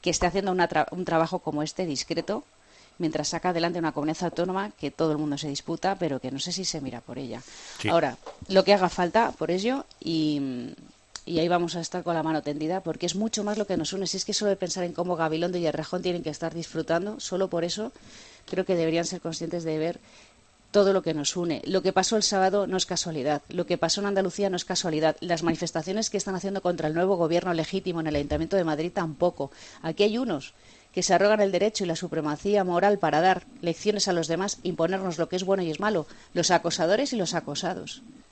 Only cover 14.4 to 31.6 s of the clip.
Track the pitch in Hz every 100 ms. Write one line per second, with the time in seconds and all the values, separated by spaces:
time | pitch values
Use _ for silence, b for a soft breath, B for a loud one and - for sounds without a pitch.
14.4 | 208 190 180 190 175 170 180 170 160 160
15.4 | 175 180 165 156 156 180 180 175 160 147
16.4 | 165 160 165 160 156 170 202 214 - 185
17.4 | 190 175 170 202 226 - B B B B
18.4 | - 180 185 175 165 165 170 180 170 156
19.4 | 165 170 165 156 160 - B B B B
20.4 | _ _ _ 208 196 190 160 151 143 185
21.4 | 170 151 - 190 185 190 190 220 208 196
22.4 | 190 202 190 185 - 175 180 156 131 147
23.4 | - 175 170 170 165 202 202 196 185 185
24.4 | 202 180 - 185 190 156 156 151 175 170
25.4 | 170 165 170 165 160 202 220 196 196 190
26.4 | 196 196 180 175 151 160 190 190 165 170
27.4 | 180 165 156 190 185 170 156 151 143 147
28.4 | 160 196 165 151 170 196 165 143 175 -
29.4 | 139 B B B 165 160 208 220 254 151
30.4 | - B B B B - 180 175 202 214
31.4 | 202 175